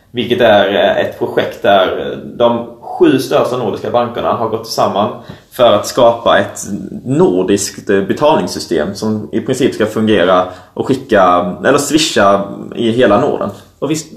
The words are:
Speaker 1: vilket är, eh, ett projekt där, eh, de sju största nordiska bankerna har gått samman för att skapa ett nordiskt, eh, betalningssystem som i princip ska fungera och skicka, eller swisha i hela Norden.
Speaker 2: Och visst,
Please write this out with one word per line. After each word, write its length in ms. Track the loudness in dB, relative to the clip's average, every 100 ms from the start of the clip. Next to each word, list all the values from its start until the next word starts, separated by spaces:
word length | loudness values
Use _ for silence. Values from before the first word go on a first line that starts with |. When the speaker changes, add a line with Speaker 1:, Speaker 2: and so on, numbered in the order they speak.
| _
Speaker 1:
vilket 300 | -6 -2 2
är, 320 | 4 4 4
eh, 320 | 2 2 0 -2
ett 140 | -4
projekt 420 | -4 -2 -4 -2
där, 500 | 2 4 2 -2 -6
eh, 60 | -8
de 600 | -10 -2 0 0 -6 -14
sju 380 | -12 0 2 2
största 380 | 0 0 0 -2
nordiska 340 | -4 -6 -2
bankerna 420 | -2 -2 -2 -4
har 160 | -2 -2
gått 180 | -6 -6
samman 540 | -2 0 0 -2 -4 -14 -20 _
för 220 | 0 2
att 140 | 2 0
skapa 520 | 2 2 2 2 2
ett 200 | 0 -6 -8 -8 -8 -10 -4
nordiskt, 840 | 2 2 2 2 0 -2 -8 -2
eh, 120 | 0
betalningssystem 920 | 0 0 2 2 -2 -6 -4 -2 -2 -4
som 340 | -4 -4 -4
i 100 | -6
princip 320 | -4 0 0
ska 120 | 0 -2
fungera 640 | 0 2 4 4 2 0 -6 -12
och 140 | -6 -2
skicka, 680 | -4 0 4 4 4 0 -2
eller 140 | 0 0
swisha 680 | 2 0 0 2 2 2 -2 -10 -10 -4
i 160 | 0
hela 300 | 2 4 4
Norden. 280 | 2 -2 -6 -10 -18 _
Speaker 2:
Och 120 | -6
visst, 220 | -6 -8